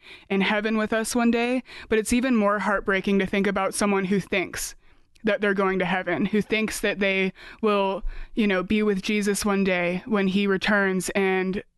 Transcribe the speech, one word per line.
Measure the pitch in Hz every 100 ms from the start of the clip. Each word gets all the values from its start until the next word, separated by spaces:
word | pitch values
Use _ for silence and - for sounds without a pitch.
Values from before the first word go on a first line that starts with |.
| - - -
in | 196
heaven | 190 214 214 220
with | 214
us | 226 220
one | 247 233
day. | 233 240 254 - - -
But | 220
it's | 208
even | 247 262 240
more | 202 208
heartbreaking | 196 196 - 190 185 196
to | 190
think | 208 196
about | 196 190
someone | 185 208 196 190
who | 202
thinks | - 196 175 - - - - - _ _
that | 220 202
they're | 208
going | 190 190 185
to |
heaven, | 180 185 180 170 196
who | 208
thinks | 196 214 220 -
that | 214 190
they | 196 190 190 - - -
will, | 220 202 196 196 - - -
you | -
know, | 214 185
be | 180 214
with | 214 190
Jesus | - 214 208 196
one | 214 196
day | 190 180 175 180
when | - 208 190
he | 190 202
returns. | 190 - 208 190 185 -
And | - 190 190 185 190 -